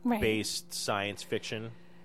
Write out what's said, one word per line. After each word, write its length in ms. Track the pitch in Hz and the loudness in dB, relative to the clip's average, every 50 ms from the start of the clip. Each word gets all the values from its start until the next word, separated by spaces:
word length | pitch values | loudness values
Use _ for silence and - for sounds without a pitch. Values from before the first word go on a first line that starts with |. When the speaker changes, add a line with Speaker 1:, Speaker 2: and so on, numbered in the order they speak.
| - | 0
Speaker 1:
Right. 140 | 247 240 208 | 2 2 4
Speaker 2:
based 540 | 120 110 110 107 98 - - - - - - | 4 4 4 4 2 0 -2 -4 -6 -6 -6
science 500 | - - - 107 101 101 101 95 - - | -4 0 2 2 2 2 0 -2 -4 -2
fiction. 480 | - 117 104 - - 120 107 113 117 117 - - - - - - | -2 -2 -2 0 -2 -4 -4 -4 -6 -10 -12 -16 -18 -18 -18 -18